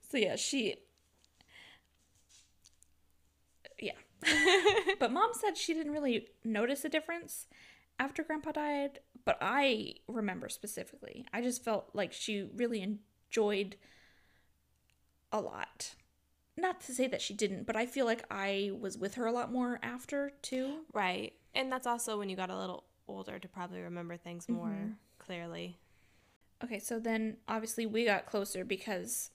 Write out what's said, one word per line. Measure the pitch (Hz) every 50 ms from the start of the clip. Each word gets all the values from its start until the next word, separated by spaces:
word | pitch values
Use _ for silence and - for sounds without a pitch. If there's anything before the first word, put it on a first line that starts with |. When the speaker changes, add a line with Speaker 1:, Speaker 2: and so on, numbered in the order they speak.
| - -
Speaker 1:
So, | - 269
yeah, | 214 180 -
she, | - - - - 277 220 202 - - - _ _ _ _ _ _ _ _ _ _ _ - _ - - - - - - _ _ _ _ _ _ _ _ _ _ - - - _ _ _ _ - _ _ - _ _ _ _ _ _ _ _ _ _ _ _ _ _ _ _ - - -
yeah. | - - - - - _ _ _
Speaker 2:
<laughs> | - - 311 311 - 381 370 392 339 415 381 453 370 - 392 392
Speaker 1:
But | 269 226 240
Mom | 330 415 466
said | 480 - - 415 320 -
she | - - 330
didn't | 320 320 294 294
really | 302 285 269 240 214 - - - _ _
notice | 226 220 208 220 240 277 277 -
a | 311
difference | 294 311 311 - 339 339 330 - - - - - - - - - - - _ _ _ _
after | 254 277 285 -
Grandpa | 311 - 311 302 294 311
died, | 302 302 302 294 294 285 285 285 277 - - _ _ - -
but | - - -
I | - 190 233 277 285 277 240 214 220 - - - _ -
remember | 214 233 214 202 185 180 - -
specifically. | - - - 208 - - 190 - - - - - - - - - -
I | 214
just | 240 254 240 247 -
felt | 233 220 202 - - -
like | 208 196 175
she | - - - - 214 202 196 - -
really | 202 247 233 240 214
enjoyed | 185 196 214 208 - _ _ _ _ _ - 226 220 208 208 196 202 196 - - - - - - - - _ _ _ _ _ _ _ _ _ _ _ _ _ _ _ _ _ _ _ _ _ _ _ _
a | - 214
lot. | 196 - - - - - - - - - - - _ _ _ _ _ _ _ _ _ _ _ -
Not | 349 370 359 359
to | - - 254
say | 254 254 254
that | 254 -
she | - - 202
didn't, | 208 214 196 196 - -
but | - 226 220
I | 233
feel | 247 - 277 262
like | 233 226 233 - -
I | - 202 196 196 196 196 202 202 196 -
was | - 196 180 -
with | 185 202 202
her | 247 247 226
a |
lot | 233 240 240 -
more | 240 254 247 240 247 -
after, | - 233 240 247 - - 285 285 277 277 277 -
too. | - - - 254 262 269 285 311 320 _ -
Speaker 2:
Right. | 214 202 180 180 185 214 - - _ _ _ _
And | - 269 262
that's | 262 254 254 247
also | 240 233 233 - 220 208
when | 208 196
you | 185
got | 185 185 180
a | 185 190
little | 190 185 180 - - _ _ _ _ -
older | 202 190 190 - - 190
to | 185 180
probably | - 202 180 180 185 180
remember | 180 175 175 175 170 170 170 170
things | _ 175 175 175 175 -
more | 233 220 170 220
Speaker 1:
Mm-hmm. | 202 196 202 214 220 208 _ _ _ _
Speaker 2:
clearly. | - - 185 170 170 170 170 170 175 180 180 _ _ _ _ _ _ _ _ _ _ _ _ _ _ _ _ _ -
Speaker 1:
Okay, | 247 226 202
so | - - 240 226
then | 226 233 226 220 220 220 214 - _ -
obviously | 220 220 220 220 - - 226
we | 220 214 220 233
got | 226 202 185 -
closer | - - 208 196 202 - 185 185
because | - 190 190 - - 208 180 180 233 - - - - _